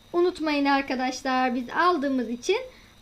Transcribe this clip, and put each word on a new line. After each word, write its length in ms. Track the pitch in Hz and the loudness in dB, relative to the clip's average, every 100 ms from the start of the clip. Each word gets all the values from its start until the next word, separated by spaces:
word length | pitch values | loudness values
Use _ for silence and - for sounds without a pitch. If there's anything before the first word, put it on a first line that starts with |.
| - | -6
unutmayın 520 | 349 349 359 311 285 | 0 0 0 -2 0
arkadaşlar. 920 | 277 277 277 262 262 262 269 254 254 | 2 2 0 -2 -4 -4 -2 0 2
Biz 160 | 247 240 | 0 -2
aldığımız 580 | - 349 349 277 262 220 | 2 2 2 2 0 -2
için 300 | 240 - 427 508 - - - | -4 0 0 -2 -14 -20 -12